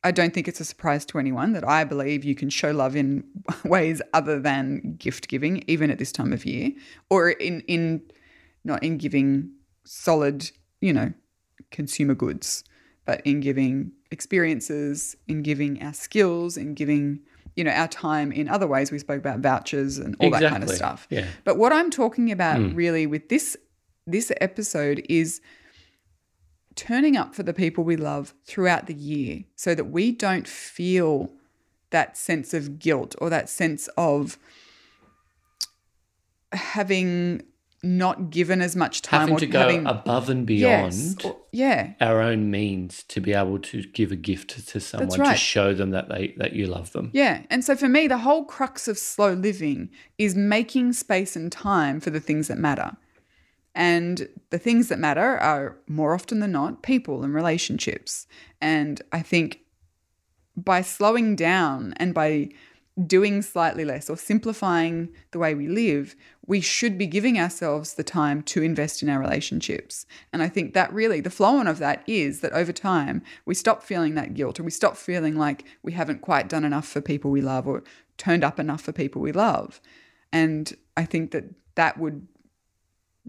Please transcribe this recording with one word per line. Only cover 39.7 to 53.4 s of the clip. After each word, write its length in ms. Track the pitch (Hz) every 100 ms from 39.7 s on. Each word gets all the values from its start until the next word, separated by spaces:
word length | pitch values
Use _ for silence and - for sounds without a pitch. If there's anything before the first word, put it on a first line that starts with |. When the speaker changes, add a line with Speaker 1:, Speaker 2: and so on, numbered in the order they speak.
| 165 143
Speaker 2:
above 420 | 110 - 123 123
and 180 | 131 117
Speaker 1:
Yes, 640 | 107 123 107 95 92 156
Speaker 2:
beyond 100 | 190
Speaker 1:
or, 160 | 196 - _
yeah. 400 | 226 269 180 98 202
Speaker 2:
our 200 | 113 113
own 300 | 113 110 104
means 540 | 101 104 95 90 -
to 160 | - -
be 120 | 95
able 260 | 101 95 98
to 220 | - 107
give 280 | 95 - 101
a 60 | 95
gift 500 | 92 95 - - -
to 120 | -
someone 280 | - - 277
Speaker 1:
That's 80 | -
Speaker 2:
to 60 |
Speaker 1:
right. 160 | 277 214
Speaker 2:
show 360 | - - 101
them 160 | 95 95
that 180 | 95 -
they, 260 | - 95 -
that 160 | -
you 120 | - 98
love 260 | 90 87
them. 180 | - 113
Speaker 1:
Yeah. 300 | 277 269 156 -
And 140 | 247
so 120 | 254 277
for 120 | 277
me, 200 | 269 311
the 100 | 247
whole 260 | 240 311
crux 440 | 294 - 262 - -
of 100 | 208
slow 340 | - - 202
living 580 | 185 196 190 156 135 - - - _
is 180 | 208
making 600 | 185 202 214 233 262 247
space 420 | 240 - 190 190 170
and 160 | 165
time 480 | - 202 190 147 147
for 100 | 170
the 100 | 156
things 280 | - 151 151
that 100 | -
matter. 380 | 151 139 - - _ _ _ _